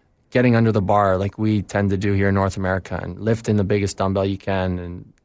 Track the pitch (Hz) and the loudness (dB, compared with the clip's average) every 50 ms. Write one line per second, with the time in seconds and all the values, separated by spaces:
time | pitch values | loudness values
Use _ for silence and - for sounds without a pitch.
0 | _ _ _ _ _ _ - 127 123 123 120 113 117 113 101 107 92 92 104 104 | _ _ _ _ _ _ 0 2 4 4 4 4 4 4 2 2 2 2 2 4
1 | 101 98 95 92 98 101 - - 107 110 107 104 92 - - 101 101 98 98 95 | 4 4 2 0 -2 -4 -4 -2 -2 0 0 0 -2 -2 -2 0 0 0 0 0
2 | 98 101 101 98 98 98 98 98 95 95 - 101 95 92 92 95 - - 95 87 | 0 0 0 2 2 2 2 2 0 0 -2 -2 -2 -2 -2 -4 -4 -6 -8 -8
3 | 90 90 90 92 101 110 113 110 - - 107 104 98 90 104 101 98 95 - - | -8 -8 -10 -4 -2 -2 -2 0 0 0 0 2 2 2 0 0 0 -2 -2 -2
4 | 98 98 98 98 95 98 98 95 - - 95 95 92 92 90 90 87 87 87 90 | -2 0 0 0 0 -2 -2 -4 -4 -4 -4 -2 -2 -2 -4 -6 -8 -10 -12 -14
5 | - - - _ | -16 -18 -20 _